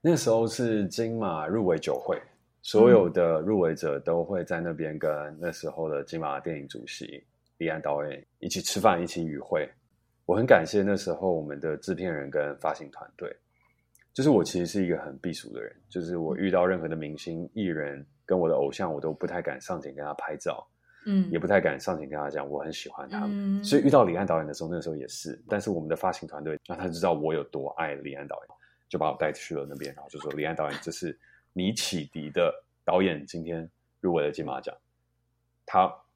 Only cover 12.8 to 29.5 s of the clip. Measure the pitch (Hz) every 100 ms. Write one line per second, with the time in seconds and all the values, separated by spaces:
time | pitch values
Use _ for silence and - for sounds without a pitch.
12.8 | 73 - - - 87 - _ _ _ _
13.8 | _ _ _ - 135 120 82 92 87 101
14.8 | 92 80 73 67 90 80 - 55 55 -
15.8 | _ 90 85 87 80 - 98 90 90 92
16.8 | 80 80 76 76 - 82 82 110 98 80
17.8 | 73 69 71 _ - 92 82 76 71 69
18.8 | 92 73 80 76 85 87 82 67 - 87
19.8 | 73 69 73 73 - 78 87 65 - _
20.8 | _ _ - 196 185 170 160 202 82 69
21.8 | - 85 71 76 73 73 69 73 76 -
22.8 | - - - 208 208 202 202 196 - 143
23.8 | 139 135 92 85 98 82 76 73 82 85
24.8 | 80 78 65 - 82 - - 104 98 90
25.8 | 78 80 95 85 80 76 76 76 - 87
26.8 | 90 82 90 82 76 80 69 73 69 69
27.8 | 80 71 71 69 71 - - - _ _
28.8 | _ 85 78 73 78 73 -